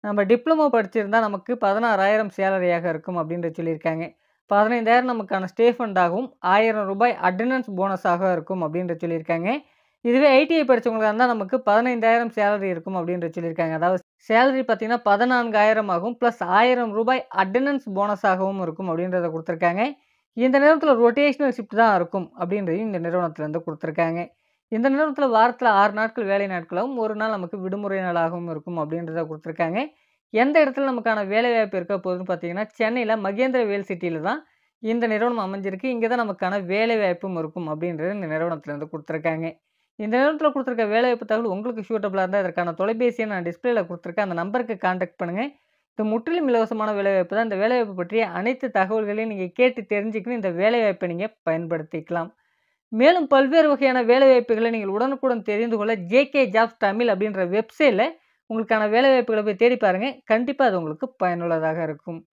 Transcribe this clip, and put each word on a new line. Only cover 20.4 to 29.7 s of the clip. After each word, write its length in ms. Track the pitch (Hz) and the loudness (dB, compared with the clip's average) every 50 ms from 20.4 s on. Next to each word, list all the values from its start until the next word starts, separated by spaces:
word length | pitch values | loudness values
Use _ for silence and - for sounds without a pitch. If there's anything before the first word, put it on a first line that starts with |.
| 240 262 262 | 0 2 4
நேரத்துல 380 | 277 277 302 320 302 320 311 269 | 4 6 6 4 4 4 2 4
ரொட்டேஷனல் 600 | 226 240 233 233 277 285 294 262 285 294 269 247 | 4 4 4 4 4 2 2 2 0 -2 -2 -2
ஷிஃப்ட் 220 | - 214 _ 208 | -4 -8 _ 0
தான் 180 | 208 226 226 202 | 2 4 4 4
இருக்கும் 320 | 180 175 170 - 196 175 - _ | 2 0 -2 -4 -6 -6 -6 _
அப்படின்றதையும் 560 | - 185 175 196 202 196 175 165 190 226 220 | -8 -6 -4 -4 -4 -2 -2 -4 -4 -4 -4
இந்த 100 | 196 175 | -6 -4
நிறுவனத்துல 460 | 165 170 165 180 180 165 160 - 151 | -4 -2 -2 -2 -2 -2 -4 -6 -8
இருந்து 180 | 151 151 170 160 | -6 -6 -6 -6
கொடுத்துருக்காங்க. 560 | - 156 147 - 156 156 165 170 165 165 170 175 165 _ _ _ _ _ _ _ _ | -8 -10 -8 -8 -8 -2 -2 -2 0 -2 -4 -8 -10 _ _ _ _ _ _ _ _
இந்த 160 | 226 220 233 277 | -4 0 0 2
நிறுவனத்துல 380 | 269 277 311 311 277 302 285 262 | 2 2 0 -2 0 0 0 2
வாரத்துல 420 | 233 214 220 240 240 233 254 233 214 | 4 4 4 4 2 2 2 4 4
ஆறு 180 | 196 202 208 202 | 6 4 4 2
நாட்கள் 320 | 214 220 226 220 - 220 | 0 -4 -2 -2 -4 -2
வேலை 200 | 196 196 202 202 | 0 0 0 0
நாட்களாகவும், 520 | 196 185 175 165 _ 180 175 220 269 269 240 | -2 -4 -8 -8 _ -4 -4 -4 -4 -4 -4
ஒரு 160 | 220 214 214 | -4 -4 -2
நாள் 200 | 208 214 220 214 | -2 -2 -2 -2
நமக்கு 220 | 196 180 170 - 202 | -4 -6 -8 -8 -8
விடுமுறை 400 | 185 185 185 202 208 196 196 190 | -6 -6 -6 -6 -4 -4 -4 -4
நாளாகவும் 480 | 185 180 175 170 165 165 170 175 175 170 | -2 -2 0 0 0 -2 -2 -6 -8 -8
இருக்கும் 300 | 160 156 147 180 175 165 | -8 -10 -8 -8 -6 -6
அப்படின்றத 440 | 151 151 160 170 170 156 160 170 165 | -6 -4 -6 -6 -6 -6 -6 -6 -6
கொடுத்துருக்காங்க. 560 | 160 160 156 _ - 160 165 170 160 | -6 -8 -12 _ -12 -4 -4 -4 -2